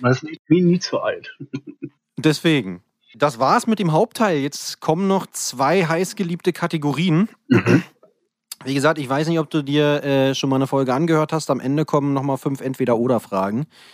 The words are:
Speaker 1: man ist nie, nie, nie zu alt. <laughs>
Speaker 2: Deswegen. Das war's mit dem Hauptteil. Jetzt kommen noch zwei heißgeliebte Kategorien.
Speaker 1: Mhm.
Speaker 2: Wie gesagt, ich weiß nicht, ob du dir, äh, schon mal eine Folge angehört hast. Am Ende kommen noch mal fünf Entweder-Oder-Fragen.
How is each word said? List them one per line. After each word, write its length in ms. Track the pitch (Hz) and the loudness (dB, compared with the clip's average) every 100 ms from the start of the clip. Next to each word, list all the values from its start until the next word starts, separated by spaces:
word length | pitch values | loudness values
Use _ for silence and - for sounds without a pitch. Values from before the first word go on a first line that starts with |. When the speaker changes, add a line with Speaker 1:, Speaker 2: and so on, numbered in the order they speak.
Speaker 1:
man 120 | 123 | 0
ist 100 | 127 | 0
nie, 140 | - 160 - | -4 -10 2
nie, 140 | 170 | 4
nie 160 | 175 180 | 4 2
zu 220 | - - | 0 -4
alt. 360 | 107 90 - - 139 - - - | -4 -6 -10 -18 -12 -12 -14 -16
<laughs> 400 | - _ _ - | -16 _ _ -2
Speaker 2:
Deswegen. 680 | 156 143 170 151 95 90 _ _ _ | 0 0 0 0 -2 -10 _ _ _
Das 240 | 117 147 117 | -2 -2 0
war's 280 | 131 226 233 | 2 2 2
mit 120 | 220 | 0
dem 140 | 180 | 2
Hauptteil. 460 | 156 233 - 214 156 | 2 0 0 0 0
Jetzt 420 | 139 - - - | -2 -6 -12 -8
kommen 260 | - 160 196 | -2 0 2
noch 200 | 190 - | 0 -2
zwei 580 | - - 127 139 185 | -10 -8 -2 0 2
heißgeliebte 680 | 160 165 185 - 180 170 - | 0 -2 -4 -4 -6 -2 -4
Kategorien. 760 | - 170 160 147 139 180 156 220 - - | -2 -4 -2 -2 0 2 2 0 -2 0
Speaker 1:
Mhm. 340 | 113 117 127 - _ _ _ _ _ - - | 2 4 2 2 _ _ _ _ _ -20 -14
Speaker 2:
Wie 80 | 131 | -4
gesagt, 240 | 139 147 156 | 0 2 0
ich 100 | 127 | -2
weiß 200 | 135 160 | -2 0
nicht, 100 | 165 | 0
ob 120 | 147 | 0
du 120 | 160 | -2
dir, 400 | 139 147 147 147 | 0 2 2 2
äh, 320 | 139 139 135 | 2 2 2
schon 140 | 135 139 | 2 0
mal 80 | 135 | 0
eine 100 | 135 | 0
Folge 280 | 139 131 | 0 0
angehört 380 | 127 165 156 156 | 0 2 2 0
hast. 180 | 160 - | -2 -2
Am 100 | 135 | -4
Ende 240 | 127 143 | -2 -2
kommen 300 | 156 151 143 | 0 0 0
noch 80 | 139 | -2
mal 160 | 139 135 | -2 -4
fünf 240 | - 139 | -4 -4
Entweder-Oder-Fragen. 1040 | 131 127 123 117 120 117 - 95 95 110 156 _ - | -6 -4 0 0 2 0 -2 -4 -2 -4 -6 _ -2